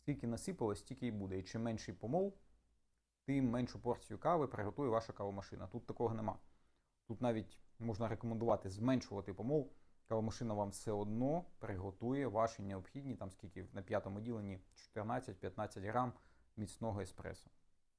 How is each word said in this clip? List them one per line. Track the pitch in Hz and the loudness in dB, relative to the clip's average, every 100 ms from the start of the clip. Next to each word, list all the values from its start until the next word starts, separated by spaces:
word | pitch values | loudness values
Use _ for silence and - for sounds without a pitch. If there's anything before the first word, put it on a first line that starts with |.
скільки | - 139 117 | -4 -2 0
насипалось, | 113 - 180 113 101 | -2 -2 0 0 0
стільки | - 127 123 | -6 -4 -2
і | |
буде. | 107 95 95 | -2 -2 -2
І | |
чим | 92 113 | -2 -2
менший | 117 110 - | 0 -2 -4
помол, | 92 110 165 196 - - - _ _ _ _ _ _ | -6 0 2 0 -2 -20 -20 _ _ _ _ _ _
тим | - 139 127 | 0 4 4
меншу | 120 123 107 | 4 0 0
порцію | 120 117 - 113 | 0 0 -2 -2
кави | 151 170 131 | 4 4 4
приготує | - 104 123 139 | 0 -2 0 4
ваша | 110 113 | 4 2
кавомашина. | - 101 101 - 98 95 | -4 -4 -4 -6 -8 -8
Тут | 117 - | -8 -6
такого | - 117 | 0 2
нема. | 110 107 - - - _ _ _ _ - | 2 -2 -4 -10 -20 _ _ _ _ -8
Тут | 104 | 0
навіть | 120 110 - - - - | 2 2 0 -10 -18 -6
можна | 117 101 113 | -2 0 0
рекомендувати | 113 117 113 117 104 95 | 0 0 2 6 4 2
зменшувати | 98 120 131 - 101 98 | 2 4 4 2 -6 -4
помол. | 95 113 151 131 - - - - | -2 4 4 2 -6 -20 -14 0
Кавомашина | 113 110 - 120 | 2 2 0 -2
вам | 104 101 | 0 0
все | - - | -2 0
одно | 104 104 113 131 165 175 - | 0 2 2 4 2 -2 -8
приготує | 107 95 98 95 117 139 127 | -4 -2 -4 -2 0 2 2
ваші | 104 113 - | 4 4 2
необхідні, | 98 95 87 139 139 | -4 -4 -6 -8 -6
там | 113 98 | -6 -6
скільки | - 98 - 98 | -10 -12 -10 -8
на | 101 | -8
п'ятому | 92 104 101 101 | 0 0 0 -4
діленні, | 113 117 101 95 - | -4 -4 -4 -6 -10
чотирнадцять-п'ятнадцять | - - 110 104 127 - 92 98 101 104 - | -20 -8 -4 -2 -2 -4 -6 -6 -4 -4 -4
грам | 98 117 123 - - - _ - | 0 2 0 -2 -16 -20 _ -8
міцного | 101 - 113 101 | -6 -4 -2 -2
еспресо. | 90 - 82 80 - - - _ _ | -4 -6 -8 -8 -14 -20 -20 _ _